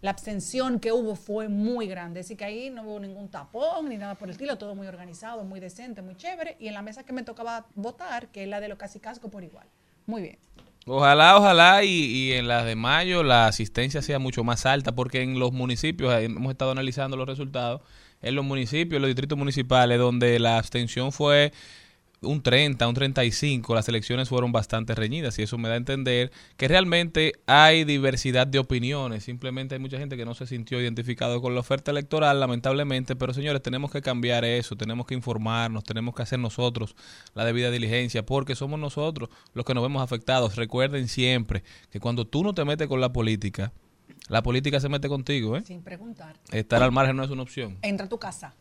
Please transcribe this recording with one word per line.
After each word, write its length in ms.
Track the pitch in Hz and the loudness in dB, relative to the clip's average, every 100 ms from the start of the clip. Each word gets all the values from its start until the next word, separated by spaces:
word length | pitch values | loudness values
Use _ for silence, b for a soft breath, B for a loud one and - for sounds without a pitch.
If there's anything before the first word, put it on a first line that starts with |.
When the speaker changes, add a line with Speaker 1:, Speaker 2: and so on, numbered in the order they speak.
Speaker 1:
la 100 | 196 | -4
abstención 680 | 196 - 208 180 254 254 240 | -6 -6 -8 -6 -4 -2 0
que 120 | 226 | 0
hubo 220 | 233 220 | 0 0
fue 340 | 202 - 208 214 | -6 -6 -6 -2
muy 380 | 202 214 240 214 | -2 -2 -2 -6
grande, 340 | 185 175 170 | -8 -12 -12
así 140 | 180 214 | -14 -12
que 80 | |
ahí 260 | 202 214 262 | -12 -10 -12
no 120 | 247 | -12
hubo 160 | 214 208 | -14 -12
ningún 280 | 196 190 196 | -12 -14 -14
tapón 640 | 196 - 226 302 349 302 | -16 -14 -6 -4 -4 -6
ni 80 | 220 | -8
nada 160 | 202 | -10
por 140 | 196 196 | -12 -12
el 40 | |
estilo, 240 | 175 277 262 | -12 -8 -8
todo 180 | 208 | -10
muy 120 | 196 196 | -14 -14
organizado, 580 | 180 180 170 220 233 | -16 -18 -18 -14 -12
muy 160 | 196 190 | -12 -14
decente, 400 | 185 180 247 208 | -16 -18 -16 -16
muy 140 | 185 185 | -16 -14
chévere, 400 | 339 370 330 - | -12 -10 -10 -12
y 80 | 220 | -12
en 60 | |
la 60 | 208 | -12
mesa 220 | 208 214 | -12 -16
que 80 | 262 | -10
me 100 | 254 | -10
tocaba 420 | 233 233 233 233 220 | -10 -10 -8 -10 -12
votar, 540 | - 214 247 359 240 240 | -10 -10 -10 -10 -10 -10
que 160 | - | -14
es 40 | 196 | -8
la 120 | 208 | -8
de 80 | 208 | -8
los 100 | 202 | -12
cacicazgos, 520 | 202 202 220 240 226 | -14 -16 -16 -14 -14
por 140 | 208 | -16
igual. 220 | 175 - _ _ _ _ - | -18 -20 _ _ _ _ -8
Muy 160 | 220 | -8
bien. 160 | 180 - _ - - _ - | -8 -12 _ -20 -20 _ -4
Speaker 2:
Ojalá, 500 | 131 143 147 160 196 | 4 8 10 10 10
ojalá 460 | 202 175 175 196 | 10 10 10 10
y, 60 | 202 | 6
y 420 | 180 143 123 131 | 2 0 0 0
en 120 | 127 120 | 0 2
las 180 | 120 | 0
de 120 | 117 113 | 0 -2
mayo 460 | 117 151 185 180 | 0 2 2 0
la 240 | 151 123 113 | 4 6 6
asistencia 520 | 104 107 - 127 147 | 4 -4 -2 -2 -2
sea 160 | 135 143 | -4 -2
mucho 260 | 131 127 | -2 -2
más 200 | 117 117 131 | -2 0 2
alta, 280 | 139 135 | 2 0
porque 280 | 123 127 131 | -2 -2 -2
en 160 | 127 131 | -2 0
los 140 | 123 | -2
municipios, 600 | 127 127 120 - 170 131 | 0 -2 -2 -2 0 2
eh, 100 | 120 | 2
hemos 280 | 113 113 127 | 2 -2 -4
estado 180 | 131 131 | -2 -2
analizando 460 | 131 131 127 135 135 | -2 -4 -4 -4 -4
los 100 | 131 | -6
resultados, 540 | 135 139 135 123 131 b b b b | -6 -6 -4 -4 -4 b b b b
en 120 | - | -4
los 100 | 135 | -2
municipios, 520 | 139 135 120 147 170 156 | -2 -2 -2 -2 0 0
en 60 | |
los 60 | 135 | 0
distritos 280 | 127 147 147 | 0 -2 -2
municipales, 600 | 139 135 123 127 123 120 | -2 -2 2 6 6 6
donde 400 | 123 123 123 120 | 4 4 4 4
la 200 | 117 113 | 4 2
abstención 520 | 110 123 120 - 127 | 0 -4 -4 -4 -4
fue 420 | 139 147 147 147 B B B B B _ _ | 0 4 6 4 B B B B B _ _
un 200 | - 147 | -4 -2
treinta, 460 | 127 123 147 127 117 | 4 4 4 2 0
un 60 | |
treinta 300 | 120 135 135 120 | 0 0 2 0
y 40 | |
cinco, 440 | 110 147 135 113 | 2 0 -2 2
las 140 | 117 - | 0 2
elecciones 420 | 117 107 123 127 | -2 0 -2 0
fueron 200 | 127 123 | 0 2
bastante 440 | 117 104 113 113 | 0 0 -4 -2
reñidas, 440 | 113 110 143 147 110 | -2 -2 -2 -4 -4
y 40 | |
eso 160 | 107 120 | -4 -2
me 100 | 113 | -2
da 60 | |
a 20 | 117 | -2
entender 560 | 123 139 131 123 123 B B _ | -2 -2 0 0 0 B B _
que 100 | 135 | 4
realmente 680 | 175 185 170 170 160 156 - - | 4 6 2 2 2 0 0 4
hay 380 | 139 156 160 | 8 10 8
diversidad 600 | 156 143 135 127 135 127 131 | 4 2 2 0 0 2 2
de 120 | 135 | 2
opiniones. 640 | 127 127 123 143 131 110 | 0 0 -2 -4 -4 -6
Simplemente 500 | 101 123 131 127 131 | -8 -10 -8 -8 -8
hay 60 | 135 | -8
mucha 180 | 131 131 | -8 -8
gente 180 | 143 131 | -8 -8
que 80 | |
no 100 | 117 | -8
se 120 | 117 123 | -10 -10
sintió 340 | 123 110 127 | -10 -6 -2
identificado 640 | 123 117 120 120 120 120 | -2 -2 -4 -2 0 0
con 120 | 123 | 0
la 60 | 123 | -2
oferta 300 | 123 135 - | 0 -2 0
electoral, 500 | 143 139 156 151 139 | -4 -2 2 4 4
lamentablemente, 760 | 131 120 131 139 143 131 127 131 | 2 0 0 0 0 -2 -4 -4
pero, 180 | 127 | -4
señores, 280 | 131 147 139 | -4 -2 -4
tenemos 300 | 135 127 143 | -4 -6 -6
que 80 | 143 | -6
cambiar 460 | 135 123 120 120 117 | -4 -2 0 0 2
eso, 300 | 120 117 101 | 0 -2 -8
tenemos 300 | 110 117 123 | -6 -6 -6
que 80 | |
informarnos, 720 | 127 120 110 110 113 117 110 | -6 -4 -4 -2 0 -2 -4
tenemos 300 | 107 113 117 | -6 -6 -6
que 80 | 117 | -6
hacer 160 | 120 127 | -4 -2
nosotros 580 | 120 - 123 120 107 - B B B | -4 -2 -2 -2 -8 -10 B B B
la 100 | - | -4
debida 260 | 113 117 123 | -2 0 0
diligencia, 540 | 120 113 117 123 117 | 0 0 0 0 -4
porque 320 | 107 139 135 127 | -2 -2 -2 -6
somos 240 | 139 151 | -6 -6
nosotros 480 | 147 143 156 156 113 b b | -6 -4 -4 -4 -10 b b
los 140 | - 120 | -10 -2
que 80 | |
nos 80 | 127 | 0
vemos 200 | 123 139 | 0 0
afectados. 540 | 127 120 113 131 117 101 | -2 -4 0 2 2 0
Recuerden 520 | 113 123 135 143 123 | -4 0 0 0 -4
siempre 540 | - 127 127 110 98 - B B | 0 2 2 0 -4 -6 B B
que 100 | 101 | -8
cuando 260 | 117 120 113 | -4 -2 -2
tú 160 | 143 | 0
no 120 | 190 | 0
te 100 | 185 | 0
metes 240 | 147 151 151 | -2 0 0
con 120 | 131 | 0
la 120 | 127 | 0
política, 600 | 123 113 110 104 - 101 - _ _ _ - - | 0 0 0 -2 -4 -8 -8 _ _ _ -20 -2
la 140 | 110 | -2
política 380 | 123 123 143 143 | 0 0 0 -2
se 80 | 139 | -2
mete 200 | 139 139 | -4 -2
contigo, 480 | 139 131 143 110 123 | -4 -2 -2 -2 -4
¿eh? 40 | |
Speaker 1:
Sin 180 | 226 180 | -6 -14
preguntar. 520 | 175 180 226 226 - - _ | -16 -16 -16 -18 -18 -20 _
Speaker 2:
Estar 320 | - 110 117 | -6 0 4
al 80 | 127 | 4
margen 220 | 127 135 | 4 2
no 80 | 135 | 2
es 80 | 135 | -4
una 120 | 135 | -8
opción. 340 | 127 - 117 95 | -10 -10 -10 -8
Speaker 1:
Entra 240 | 202 196 196 | -6 -6 -6
a 20 | |
tu 100 | 220 | -10
casa. 360 | 202 - 151 - | -10 -14 -18 -20